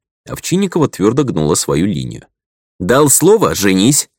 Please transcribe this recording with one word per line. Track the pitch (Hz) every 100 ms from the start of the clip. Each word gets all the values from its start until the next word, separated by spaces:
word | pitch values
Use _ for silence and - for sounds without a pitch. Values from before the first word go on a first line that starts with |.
| _ _ -
Овчинникова | - - 175 196 175 143
твёрдо | - 98 127
гнула | 135 85 76 -
свою | - 71 98
линию. | 82 62 57 - _ _ _ _ -
«Дал | 90 135 151
слово, | - 160 220 165
женись, | - 101 95 107 147 -